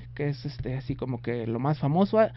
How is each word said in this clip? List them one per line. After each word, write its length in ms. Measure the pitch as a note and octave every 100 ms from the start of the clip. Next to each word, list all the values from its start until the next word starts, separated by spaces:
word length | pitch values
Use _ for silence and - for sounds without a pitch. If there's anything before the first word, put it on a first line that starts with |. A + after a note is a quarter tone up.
| -
que 160 | - C#3+
es, 160 | C#3 D3+
este, 300 | - B2 C3
así 180 | B2 -
como 240 | C3 A#2+
que 240 | A#2+ A#2+ A2+
lo 100 | A#2
más 200 | C#3 D#3
famoso. 400 | C#3 E3 G3+ A3
Ha, 120 | G#3+